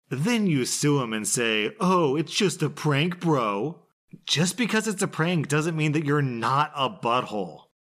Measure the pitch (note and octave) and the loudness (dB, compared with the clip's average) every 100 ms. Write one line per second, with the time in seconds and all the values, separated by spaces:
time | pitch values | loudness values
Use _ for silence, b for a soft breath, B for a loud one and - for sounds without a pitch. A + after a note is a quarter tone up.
0 | - B2+ F#3 A#3 G3+ C#3+ A#2 - D3 C#3+ | -8 -4 0 2 2 2 0 0 2 0
1 | A#2+ A2 G#2 B2+ A#2 G#2+ A2 - F3+ F#3 | 0 -4 -2 0 2 0 0 0 2 4
2 | D3+ D3 D#3 - F#3+ - D3 D3 D3+ C#3 | 2 0 -2 0 0 0 -4 -2 0 2
3 | F3 F3 E3+ C#3+ A2+ G2+ C#3 E3+ _ _ | 0 0 0 2 2 0 -4 -8 _ _
4 | _ - - C#3 F3 - A3 A3 A3 G3+ | _ -12 -2 0 0 0 0 0 -2 -2
5 | F3 - D#3+ F3 C#3 D3 D#3+ D#3+ D3+ D3+ | -2 0 0 0 0 0 0 0 0 0
6 | C#3+ D3 C3+ A#2 A#2 C3+ D3+ C#3+ C3 F#2+ | 0 0 0 -2 0 0 0 0 -2 -2
7 | A#2 B2 G#2 G#2 F2 D2+ - _ | 0 0 0 -4 -6 -10 -20 _